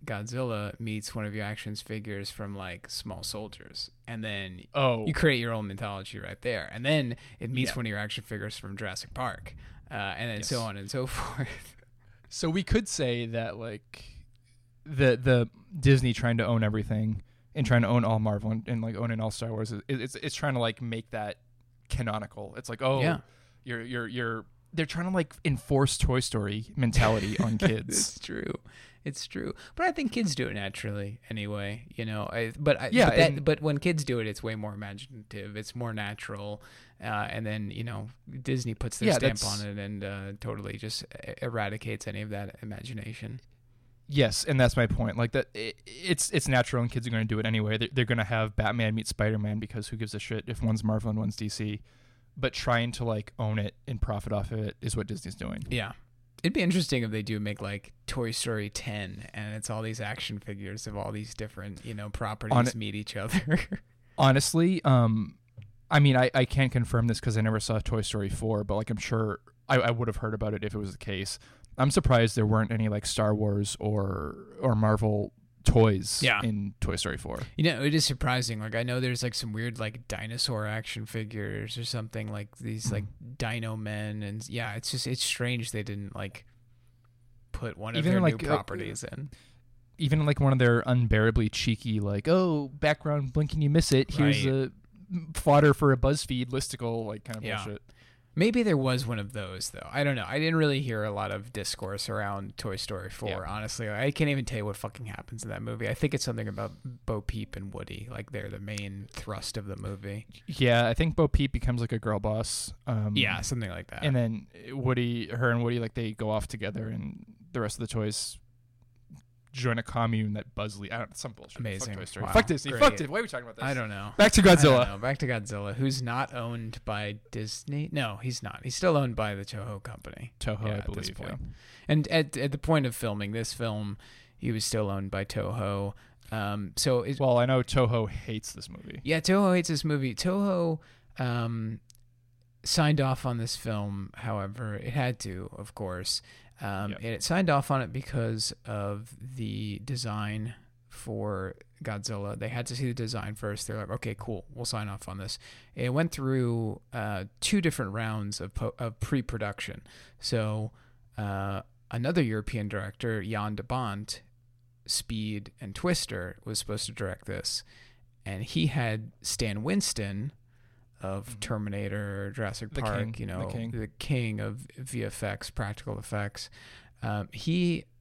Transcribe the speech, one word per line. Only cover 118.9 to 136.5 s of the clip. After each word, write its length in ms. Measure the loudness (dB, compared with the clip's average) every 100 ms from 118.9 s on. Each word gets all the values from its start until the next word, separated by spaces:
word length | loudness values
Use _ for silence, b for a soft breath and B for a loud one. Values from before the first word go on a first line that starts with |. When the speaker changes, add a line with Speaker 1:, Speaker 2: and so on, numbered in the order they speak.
| _ -20 -20 _ _ _
Speaker 2:
join 280 | -2 0 0
a 40 |
commune 500 | 0 0 2 2 2
that 200 | -2 -6
Buzz 240 | -6 -6 -6
Lee-, 140 | -8
I 80 | -6
don't, 180 | -8 -8
some 140 | -10
bullshit. 260 | -12 -16 -8
Speaker 1:
Amazing. 340 | -6 -6 -6 -8
Speaker 2:
Fuck 20 |
Toy 40 | -10
Story. 200 | -6 2
Speaker 1:
Wow. 40 |
Speaker 2:
Fuck 120 | 4 4
Disney. 240 | 2 0
Speaker 1:
Great. 120 | 4
Speaker 2:
Fuck 80 | 6 4
Disney. 100 | -2
Why 60 | -2
are 40 |
we 40 | -4
talking 180 | -6 -10
about 80 | -6
this? 100 | -4
Speaker 1:
I 80 |
don't 160 | -2 -4
know. 220 | -6 0 8
Speaker 2:
Back 160 | 8
to 80 | 12
Speaker 1:
I 20 |
don't 140 | 12 12
Speaker 2:
Godzilla. 300 | 12 10 6
Speaker 1:
know. 80 | 0
Back 180 | -2 -2
to 80 | -2
Godzilla, 460 | -2 -4 -6 -4
who's 300 | -2 0 0
not 320 | -2 -2 -2 -4
owned 440 | -6 -6 -8 -8 -6
by 320 | -4 -4 -8 -10
Disney. 580 | -8 -6 -6 -6 -4 -2
No, 260 | -2 -4 -4
he's 220 | -6 -6
not. 160 | -8 -10
He's 120 | -6 0
still 200 | 4 4
owned 200 | 2 0
by 180 | -2
the 100 | -2
Toho 380 | -6 -8 -8 -8
Company. 520 | -10 -12 -12 -12 -14 -6
Speaker 2:
Toho, 280 | -4 -2 -2
Speaker 1:
Yeah, 60 |
Speaker 2:
I 40 | -4
Speaker 1:
at 80 | -4
this 160 | -6 -6
Speaker 2:
believe, 60 | -8
Speaker 1:
point. 260 | -8 -8
Speaker 2:
yeah. 60 | -10 B B B B
Speaker 1:
And 200 | 2 4
at, 280 | 2 2 0
at 140 | -2
the 80 | -2
point 260 | 2 4 2
of 100 | -2
filming 360 | -2 -2 -4
this 200 | -4 -4
film, 460 | -4 -4 -2 -4 -6 B B B B
he 140 | -2
was 120 | -2
still 240 | 0 0 0
owned 220 | -2 -4
by 160 | -4 -4
Toho. 680 | -4 -2 -2 -2 -2 -4 -8 b b b
Um, 420 | -4 -2